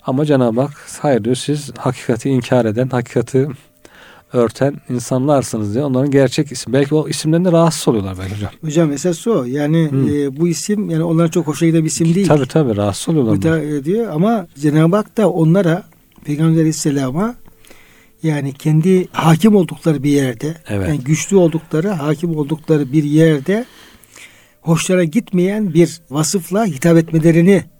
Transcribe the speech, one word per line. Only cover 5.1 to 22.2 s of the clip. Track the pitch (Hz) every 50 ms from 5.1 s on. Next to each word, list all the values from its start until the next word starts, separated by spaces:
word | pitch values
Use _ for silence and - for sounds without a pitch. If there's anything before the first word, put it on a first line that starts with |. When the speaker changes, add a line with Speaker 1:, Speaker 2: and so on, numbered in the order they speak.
| 135 127 131 151 147 135 123 - - 110 104 101 101
Speaker 1:
diye | 123 147
onların | 143 127 127 139 147
gerçek | 135 139 135 127 - - 147 143
isim. | - - - 120 117
Belki | 135 143 139 151
o | 156 147 143
isimden | 151 - - 156 160 170 180
de | 185
rahatsız | 170 165 165 160 160 - -
oluyorlar | 156 123 107 95 95 95 92
belki | 95 95 104
hocam. | 104 104 - - -
Speaker 2:
Hocam | - 156 143 170 170 151
esas | 143 139 - 180 170 - -
o. | 233 226 165 127
Yani, | 120 131 147 147 147 160 165 160 151
Speaker 1:
Hı. | 135 135 135 143 147
Speaker 2:
e, | 143 143 139 131 143
bu | 170
isim | 175 160 - - - 208 208 202 175
yani | 165 156 165
onların | 170 165 165 170 165
çok | 165 180 139
hoşuna | 151 147 - 170 165
giden | 160 165 160
bir | 156
isim | - - 170 165 170
değil. | 196 202
Speaker 1:
Tabii, | 160 151 147 131
tabii, | 127 - 160 151 120 107
rahatsız | 101 101 104 92 - - -
oluyorlar | 165 156 123 110 104
Speaker 2:
Müte-, | 98 98 160
Speaker 1:
bunlar. | 160 156
Speaker 2:
ediyor. | 151 147 151 143 135 156 196 226 233 202
Ama | 151 151 185 220 240 214 170 _ _ 139
Cenab-ı | 143 151 143 156 160 165 185
Hak | 208 208 - _
da | - 208 170
onlara | 147 - 165 156 165 196 190 165 160 180 - - _ _ _ _ _ - -
Peygamber | - 147 143 160 165 160 165
Aleyhisselam'a | 160 160 156 - - 160 139 143 135 127 131 165 208 233 247 - - - - _ - - - - - _ _ _ _ _ _ _ -
yani | 160 151 143 135 139 139
kendi | - - 156 151 156 156 190 190 185 175 -
hakim | - - 143 165 160 160 - 220 208
oldukları | 202 170 - 151 - - 170 156 139 127
bir | 147
yerde, | 143 143 135 127 117 107 - 151 165 - _
Speaker 1:
Evet. | - 107 101 95
Speaker 2:
yani | - 151 143
güçlü | 123 135 156 156 - - 196
oldukları, | 190 175 165 170 160 - - - 156 165 208
hakim | 202 156 143 151 151 147